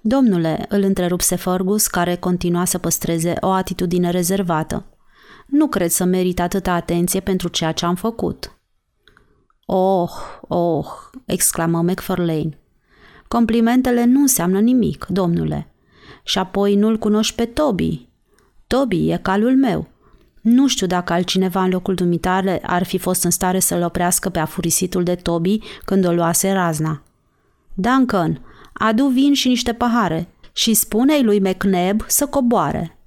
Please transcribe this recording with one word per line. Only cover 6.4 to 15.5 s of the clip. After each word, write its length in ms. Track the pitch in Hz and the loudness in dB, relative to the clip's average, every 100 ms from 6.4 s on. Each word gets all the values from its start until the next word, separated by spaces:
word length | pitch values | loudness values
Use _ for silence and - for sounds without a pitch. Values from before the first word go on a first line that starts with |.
atâta 320 | 175 196 185 | -2 -2 -2
atenție 480 | 175 - 170 175 190 | -2 -2 -2 0 -2
pentru 280 | 190 185 175 | -2 -2 -2
ceea 240 | - 160 | -2 -2
ce 120 | 160 | 0
am 100 | 175 | -2
făcut." 640 | 180 226 226 233 - - _ _ _ _ _ _ _ _ _ _ _ | -2 -4 -4 -6 -6 -14 _ _ _ _ _ _ _ _ _ _ _
"Oh, 460 | - 185 190 190 170 - - - | -4 0 2 2 -2 -6 -14 -16
oh", 460 | - 175 170 156 151 - - 262 | -4 -2 0 0 -4 -12 -20 -20
exclamă 580 | - 180 - - 165 170 | -6 -2 -2 0 0 0
MacFarlane. 760 | 175 185 - 180 170 160 156 147 _ _ _ _ - - - | 0 -2 -4 -2 -2 -2 -4 -8 _ _ _ _ -20 -20 -4
"Complimentele 760 | 233 226 226 226 254 262 240 | 0 2 4 4 4 2 2
nu 160 | 240 262 | 4 4
înseamnă 400 | 285 - 175 190 | 4 2 0 2
nimic, 460 | 226 254 175 143 - | 4 2 0 -4 -4
domnule. 600 | 185 175 170 156 | -2 0 0 -2